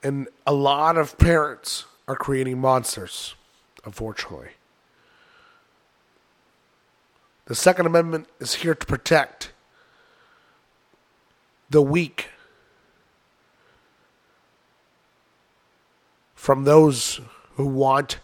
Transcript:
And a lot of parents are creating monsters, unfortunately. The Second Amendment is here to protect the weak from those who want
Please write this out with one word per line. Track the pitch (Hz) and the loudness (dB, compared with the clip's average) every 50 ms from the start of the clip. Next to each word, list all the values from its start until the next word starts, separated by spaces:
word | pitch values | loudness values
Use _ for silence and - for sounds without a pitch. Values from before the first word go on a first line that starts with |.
| - | -4
And | 139 139 139 135 - _ _ _ | -4 -6 -6 -8 -10 _ _ _
a | - 147 | -2 -2
lot | 139 139 139 143 143 151 160 170 165 | 2 2 2 2 2 2 2 2 2
of | 156 139 - - | 0 -2 2 2
parents | - 170 170 160 151 147 127 - - - - - - - _ _ _ - | 4 4 6 2 2 0 -6 -10 -12 -10 -10 -10 -12 -16 _ _ _ -10
are | 110 | -10
creating | - - - 139 131 131 131 127 127 | -8 -4 -4 -2 -2 -2 -4 -4 -2
monsters, | 131 131 131 127 120 - - - 95 90 - - - - - _ _ _ _ _ _ _ _ - _ | 2 2 2 2 0 -4 -10 -10 -12 -14 -14 -14 -14 -14 -16 _ _ _ _ _ _ _ _ -20 _
unfortunately. | 110 104 - 117 110 104 - - - 90 73 - - - _ _ _ _ _ _ _ _ _ _ _ _ _ _ _ _ _ _ _ _ _ _ _ _ _ _ _ _ _ _ _ _ _ _ _ _ _ _ _ _ _ _ _ _ _ _ _ _ _ _ _ _ _ _ _ _ _ _ | -18 -14 -10 -10 -10 -10 -10 -12 -12 -14 -18 -18 -20 -20 _ _ _ _ _ _ _ _ _ _ _ _ _ _ _ _ _ _ _ _ _ _ _ _ _ _ _ _ _ _ _ _ _ _ _ _ _ _ _ _ _ _ _ _ _ _ _ _ _ _ _ _ _ _ _ _ _ _
The | - 123 | -10 -8
Second | - - 185 185 180 175 | 2 2 2 4 4 0
Amendment | 165 165 170 170 165 160 160 156 _ _ _ | 2 2 2 2 2 -4 -8 -8 _ _ _
is | 123 123 - | -8 -8 -8
here | - - 165 160 | -6 -2 -4 -4
to | - - | -4 -4
protect | - - 131 _ - 170 156 135 - - _ - - - _ _ _ _ _ _ _ _ _ _ _ _ _ _ _ _ _ _ _ _ _ _ _ _ _ _ _ _ _ _ _ _ _ _ _ _ _ _ _ _ _ _ _ | -6 -6 -6 _ 2 2 2 2 0 -8 _ -18 -18 -18 _ _ _ _ _ _ _ _ _ _ _ _ _ _ _ _ _ _ _ _ _ _ _ _ _ _ _ _ _ _ _ _ _ _ _ _ _ _ _ _ _ _ _
the | 131 151 | 2 4
weak | 147 135 147 175 175 143 - - - - - _ - _ _ _ _ _ _ _ _ _ _ _ _ _ _ _ _ _ _ _ _ _ _ _ _ _ _ _ _ _ _ _ _ _ _ _ _ _ _ _ _ _ _ _ _ _ _ _ _ _ _ _ _ _ _ _ _ _ _ _ _ _ _ _ _ _ _ _ _ _ _ _ _ _ _ _ _ _ _ | 4 4 2 -2 -2 -4 -8 -14 -14 -14 -16 _ -20 _ _ _ _ _ _ _ _ _ _ _ _ _ _ _ _ _ _ _ _ _ _ _ _ _ _ _ _ _ _ _ _ _ _ _ _ _ _ _ _ _ _ _ _ _ _ _ _ _ _ _ _ _ _ _ _ _ _ _ _ _ _ _ _ _ _ _ _ _ _ _ _ _ _ _ _ _ _
from | _ - - 139 135 139 | _ 0 0 0 2 4
those | 139 147 156 156 151 135 120 - - - - 123 113 - - - _ _ | 6 8 8 8 6 4 0 -4 -6 -8 -10 -14 -20 -20 -20 -20 _ _
who | - 135 | -6 -4
want | 143 135 131 139 135 131 139 143 127 - - | -4 0 0 2 2 2 0 0 -4 -8 -14